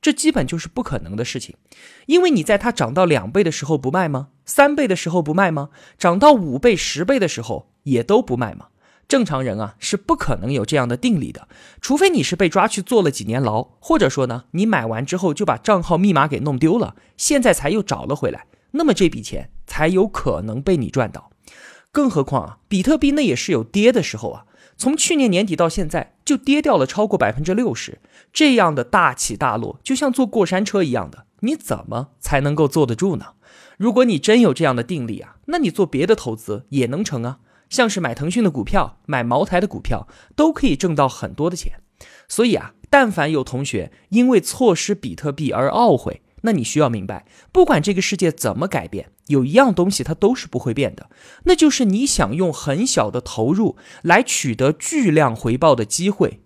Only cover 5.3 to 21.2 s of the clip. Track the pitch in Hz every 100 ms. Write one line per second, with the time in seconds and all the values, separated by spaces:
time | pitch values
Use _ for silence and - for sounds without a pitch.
5.3 | 165 190 156 143 - - _ 180 175 294
6.3 | 269 165 127 240 190 - 135 180 269 185
7.3 | - 110 98 - _ - 123 117 123 -
8.3 | 123 117 - - _ _ _ _ 269 208
9.3 | 143 131 104 104 - - 202 - 330 -
10.3 | 220 107 139 110 151 123 123 254 196 -
11.3 | - - - - - - 277 381 320 139
12.3 | 175 185 196 208 - 180 240 170 - 104
13.3 | 117 131 107 131 _ - 330 151 135 127
14.3 | 120 - 165 220 185 113 113 135 180 185
15.3 | 147 196 117 - 202 170 170 202 156 147
16.3 | 143 143 131 160 220 120 - _ _ -
17.3 | 285 247 175 143 208 196 - 65 143 117
18.3 | - - _ _ 277 320 208 175 117 107
19.3 | - - - - - 156 185 208 - -
20.3 | 78 110 110 139 180 110 - 110 -